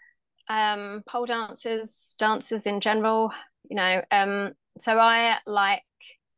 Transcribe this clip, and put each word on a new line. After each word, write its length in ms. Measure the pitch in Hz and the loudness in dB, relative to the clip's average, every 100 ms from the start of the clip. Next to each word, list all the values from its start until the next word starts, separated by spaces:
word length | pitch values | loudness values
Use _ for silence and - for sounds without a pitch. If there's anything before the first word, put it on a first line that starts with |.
| _ _ _ _ - | _ _ _ _ -4
um, 540 | 220 214 208 202 208 - | 0 2 0 -6 -12 -8
pole 200 | 254 240 | -6 -4
dancers, 880 | 233 208 - 233 220 220 - - - | -4 -6 -10 -6 -6 -6 -12 -14 0
dancers 480 | 214 214 - 226 208 | 0 0 -2 -6 -4
in 140 | 202 | -2
general, 520 | 208 220 220 220 220 - - _ - | 0 2 2 2 0 -4 -18 _ -8
you 80 | 202 | -2
know, 260 | 185 185 - | 0 0 2
um, 440 | 202 196 202 202 - _ - | 2 2 -2 -6 -10 _ -8
so 180 | 233 220 | 0 4
I 380 | 226 226 233 - - | 6 6 2 0 0
like 360 | 208 196 196 - _ - - _ | 0 2 0 -4 _ -20 -20 _